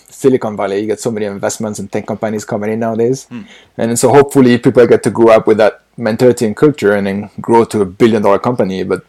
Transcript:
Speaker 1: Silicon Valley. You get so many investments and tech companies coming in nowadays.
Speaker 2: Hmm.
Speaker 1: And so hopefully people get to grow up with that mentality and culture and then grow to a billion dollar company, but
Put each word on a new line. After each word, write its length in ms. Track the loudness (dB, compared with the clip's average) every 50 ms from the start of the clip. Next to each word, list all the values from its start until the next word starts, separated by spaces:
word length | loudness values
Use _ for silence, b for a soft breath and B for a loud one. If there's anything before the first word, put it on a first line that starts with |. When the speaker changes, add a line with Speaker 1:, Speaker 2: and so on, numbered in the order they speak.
| _ _
Speaker 1:
Silicon 480 | -8 -2 0 0 0 0 -2 -4 -6
Valley. 240 | -6 -6 -4 -4 -4
You 60 | -4
get 140 | -4 -4 -4
so 100 | -4 -6
many 160 | -4 -4 -6
investments 520 | -6 -6 -6 -6 -6 -6 -6 -8 -8 -8 -10
and 120 | -10 -8
tech 160 | -8 -8 -8
companies 380 | -8 -8 -6 -6 -6 -6 -8 -8
coming 280 | -8 -8 -6 -4 -4 -4
in 80 | -4
nowadays. 440 | -4 -4 -2 -2 -2 -2 -2 -4 -8
Speaker 2:
Hmm. 160 | -14 -18 -18 -18 B B B B B B -6
Speaker 1:
And 200 | -6 -4 -2 0
so 100 | 2 4 4
hopefully 460 | 4 4 4 4 4 4 4 4 2
people 280 | 2 2 4 4 4
get 160 | 4 4 2 0
to 60 | 0
grow 180 | 0 2 4 4 4
up 140 | 4 4
with 120 | 2 2 2
that 240 | 2 0 0 -4 _ _ _
mentality 500 | -8 -6 -4 -2 2 2 2 2 2 -2
and 100 | -4 -2
culture 360 | 2 2 0 2 2 0 0 0
and 140 | 0 -2
then 240 | -4 -4 -6 -8 -10 _ -10
grow 240 | -2 0 2 2 2
to 160 | 2 0 -2
a 60 | -4
billion 360 | -4 -2 2 2 2 2 2 2
dollar 160 | 2 2 0
company, 420 | 0 -2 -2 -2 -2 -2 -4 -4 -4
but 200 | -4 -4 -6 -6